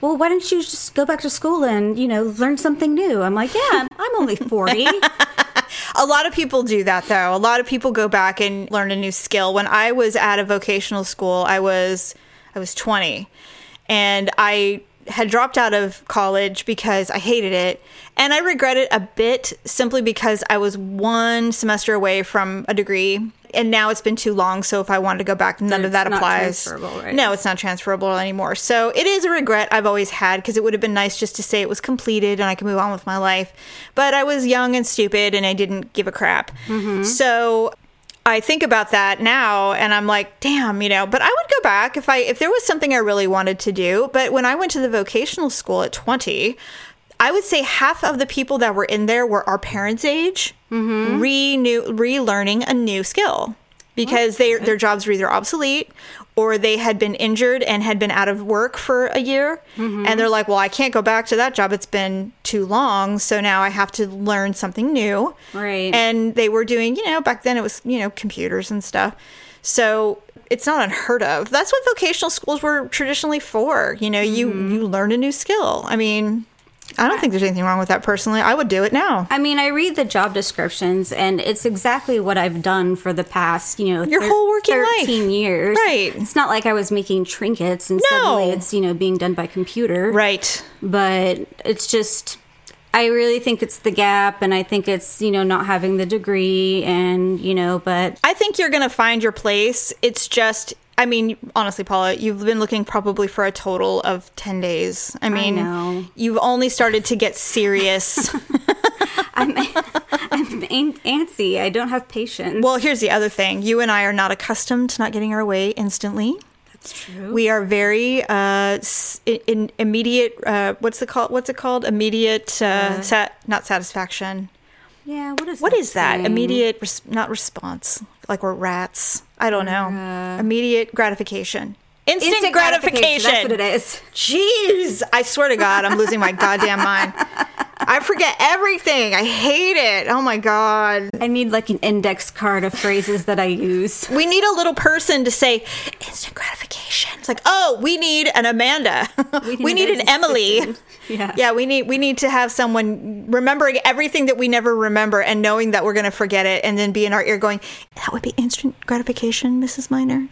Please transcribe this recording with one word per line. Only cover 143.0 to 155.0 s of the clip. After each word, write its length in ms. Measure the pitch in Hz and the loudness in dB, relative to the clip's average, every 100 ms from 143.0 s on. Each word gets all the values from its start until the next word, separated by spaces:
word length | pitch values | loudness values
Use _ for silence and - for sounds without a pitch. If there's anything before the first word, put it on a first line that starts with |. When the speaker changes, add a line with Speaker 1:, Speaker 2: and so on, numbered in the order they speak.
| 196 208 170 | 0 -2 0
Speaker 1:
that 140 | 196 | 0
I 60 | 185 | 0
use. 640 | 180 185 185 196 - - | 0 0 0 0 -2 -2
Speaker 2:
We 160 | 262 330 | 0 2
need 180 | 370 | 4
a 80 | 403 | 4
little 200 | 370 339 | 2 0
person 500 | 330 - 311 - 294 247 | 2 2 2 2 2 2
to 60 | |
say, 320 | 240 262 233 233 - - - - | 2 2 2 -2 -10 -12 -12 -12
"Instant 280 | - - - | -10 -10 -8
gratification." 760 | - - - - - - - - | -8 -8 -12 -12 -6 -4 -4 -6
It's 80 | - | -4
like, 120 | 247 - | 0 2
"Oh, 320 | 381 359 233 | 4 4 2
we 160 | 254 339 | 0 0
need 320 | 330 302 302 - | 2 2 2 2
an 100 | 233 | 2
Amanda. 640 | 233 240 302 240 135 - - | 2 2 2 2 0 -2 -2
<laughs> 260 | 269 294 226 | -2 -2 -4
Speaker 1:
We 100 | 247 | -2
Speaker 2:
We 160 | 254 | 0
Speaker 1:
need 120 | 359 370 | 2 2
Speaker 2:
need 60 | 403 | 2
Speaker 1:
an 60 | |
Speaker 2:
an 80 | - | 4
Emily." 500 | 285 330 254 202 214 | 4 4 2 2 2
Speaker 1:
assistant. 220 | 240 226 - - - | 0 -6 -14 -20 -10
Yeah. 220 | 220 202 - | -6 -6 2
Speaker 2:
Yeah, 140 | 247 | 2
we 120 | 233 262 | 2 2
need, 220 | 269 226 | 0 0
we 100 | 269 | 0
need 200 | 277 269 | 0 0
to 100 | 269 | 2
have 220 | 269 247 | 2 0
someone 720 | - 247 226 214 208 - 208 214 | 0 0 2 0 -4 -8 -12 -2
remembering 460 | 240 254 285 294 262 262 | 0 2 2 2 2 0
everything 400 | 254 302 330 269 | 0 0 0 2
that 100 | 240 | 2
we 100 | 247 | 2
never 260 | 240 233 226 | 2 2 0
remember 460 | 220 208 | 2 2